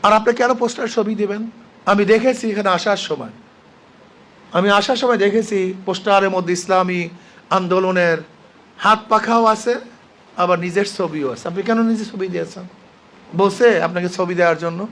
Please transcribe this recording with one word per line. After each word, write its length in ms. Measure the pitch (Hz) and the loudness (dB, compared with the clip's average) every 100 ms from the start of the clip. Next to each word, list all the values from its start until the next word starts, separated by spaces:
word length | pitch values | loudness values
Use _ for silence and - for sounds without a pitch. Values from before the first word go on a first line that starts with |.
আর 100 | 196 | 4
আপনি 200 | 214 220 | 4 2
কেন 160 | 240 240 | 0 0
পোস্টার 340 | 240 240 - 233 | 0 -2 -4 -4
ছবি 260 | 226 208 | -2 -2
দেবেন? 280 | 214 202 208 226 - - - - | -2 -4 -4 -10 -14 -20 -8 0
আমি 180 | 202 | 2
দেখেছি 400 | 202 220 254 247 226 | 4 4 2 0 -4
এখানে 180 | 202 196 | -2 0
আসার 280 | 180 208 196 | 0 0 -2
সময়, 380 | - 143 117 110 - _ _ _ _ _ - - - - - | -2 -8 -8 -16 -20 _ _ _ _ _ -20 -20 -20 -20 -4
আমি 160 | 180 196 | 0 2
আসার 260 | 202 208 247 | 2 2 0
সময় 200 | 254 233 | 2 2
দেখেছি 420 | 202 214 214 202 185 190 - | 2 2 0 -2 -2 -4 -6
পোস্টারের 440 | 185 214 196 196 | -4 2 2 4
মধ্যে 220 | 185 175 | -2 -2
ইসলামী 560 | 180 180 185 185 180 170 - - - - | -4 0 2 2 -2 -6 -12 -20 -20 -2
আন্দোলনের 680 | 190 180 185 190 185 175 160 156 - - _ _ - | -2 2 0 2 2 2 0 -6 -20 -20 _ _ -4
হাত 220 | 196 220 - | 0 0 2
পাখাও 360 | 220 220 233 | 0 2 2
আছে, 300 | 226 220 240 247 - - - _ - - | 2 2 -2 -4 -6 -20 -20 _ -18 -4
আবার 220 | 180 175 | 0 0
নিজের 280 | 180 180 202 - | 0 -2 -2 -2
ছবিও 320 | 175 156 135 | -4 -2 -6
আছে। 160 | 117 165 | -6 -8
আপনি 140 | 175 | -6
কেন 160 | 190 226 | -2 0
নিজের 240 | 226 220 214 | 2 0 -4
ছবি 140 | 196 190 | -8 -6
দিয়েছেন? 360 | 175 165 - 180 - - _ _ - - 165 | -6 -8 -12 -18 -20 -20 _ _ -20 -8 0
বলছে 300 | 196 196 240 185 | 0 4 4 4
আপনাকে 260 | 165 175 180 | 0 -2 -4
ছবি 260 | 180 180 | -2 -2
দেওয়ার 240 | 180 175 160 | 2 2 2
জন্য? 220 | 170 170 214 | -4 -6 -10